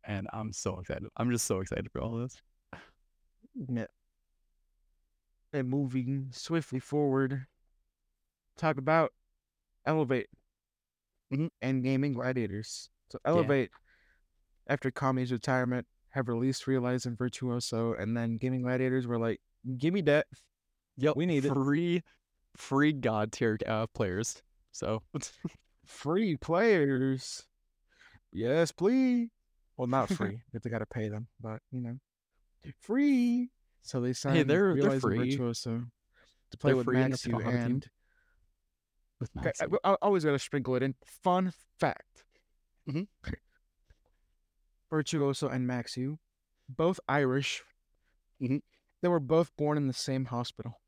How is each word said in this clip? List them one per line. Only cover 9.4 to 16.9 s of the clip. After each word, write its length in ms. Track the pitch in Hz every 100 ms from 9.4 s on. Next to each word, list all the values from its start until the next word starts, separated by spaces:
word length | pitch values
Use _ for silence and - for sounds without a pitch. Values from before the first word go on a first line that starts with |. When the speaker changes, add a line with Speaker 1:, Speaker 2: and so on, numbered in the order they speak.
| _ _ _ _ -
Speaker 2:
Elevate 420 | 160 135 127 - - _ _ _ _ _ _ _ _ _
Speaker 1:
Mm-hmm. 140 | 135 165 _
Speaker 2:
and 220 | 131 135
Gaming 300 | 127 135 143
Gladiators. 760 | 123 123 127 107 98 110 - - _ _
So 60 | - -
Speaker 1:
Yeah. 60 |
Speaker 2:
Elevate, 400 | 175 139 139 107 - _ _ _ _ _ _ _ _ -
after 240 | 143 135
Kami's 400 | - 135 131 127
retirement, 560 | 123 - 127 123 123 - _ _
have 180 | 135 123
released 400 | 117 127 131 -
Realize 380 | 131 123